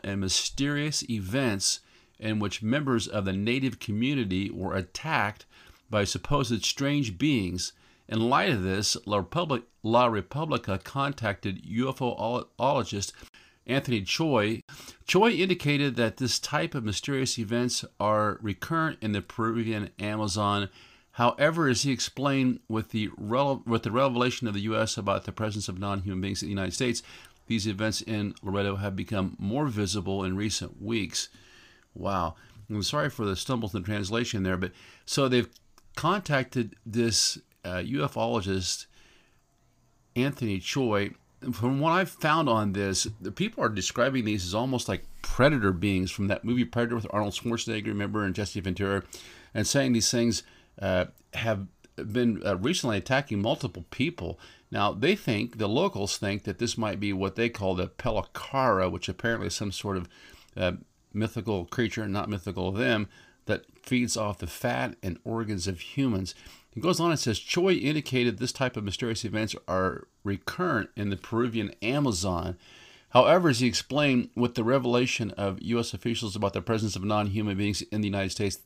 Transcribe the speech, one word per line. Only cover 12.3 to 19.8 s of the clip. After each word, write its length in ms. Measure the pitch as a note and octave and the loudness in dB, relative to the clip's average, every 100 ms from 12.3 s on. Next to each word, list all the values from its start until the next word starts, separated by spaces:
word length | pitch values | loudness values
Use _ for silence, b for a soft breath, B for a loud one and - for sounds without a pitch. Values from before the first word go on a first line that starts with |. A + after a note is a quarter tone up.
| C3 - - | -2 -6 -2
ologist 540 | B2+ C#3+ - G2+ F#2 B B B B B - | 2 2 0 -4 -6 B B B B B -2
Anthony 320 | C3+ C3+ A2+ | -2 0 -2
Choi. 600 | F#2 - D#3+ B2 G#2 A2+ - B B B - | 0 0 2 4 2 0 -6 B B B 2
Choi 240 | F3+ A3+ | 6 6
indicated 680 | F3 F#3 F3 C#3+ C#3+ C#3+ A#2+ | 4 2 2 2 2 2 2
that 180 | A2+ - | 0 2
this 240 | B2+ - | -2 -2
type 340 | - D3+ E3 | -2 -2 -2
of 120 | C#3 G#2+ | -2 -4
mysterious 520 | G2 - C3+ C3 - | -4 -2 -2 0 -2
events 460 | G#2 A#2 B2 - - - | -2 0 0 -2 -6 -2
are 400 | G#2 G#2+ G#2+ - | 2 4 2 0
recurrent 560 | A2 F#2+ - E3 D#3+ - | -4 -6 -2 0 0 -2
in 100 | G#2+ | -2
the 100 | G2+ | -2
Peruvian 680 | - - A2+ A2+ A2+ G#2+ | -4 -2 0 0 0 -2